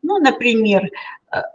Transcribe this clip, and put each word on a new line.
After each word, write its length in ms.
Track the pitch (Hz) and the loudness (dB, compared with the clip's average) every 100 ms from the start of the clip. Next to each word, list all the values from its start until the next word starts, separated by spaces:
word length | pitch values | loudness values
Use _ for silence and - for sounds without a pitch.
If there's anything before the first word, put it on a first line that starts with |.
Ну, 180 | 302 403 | -2 2
например, 640 | 277 226 240 226 220 196 185 | 2 2 0 2 2 2 0
э, 560 | - - - _ - - | -10 -18 -20 _ -8 -8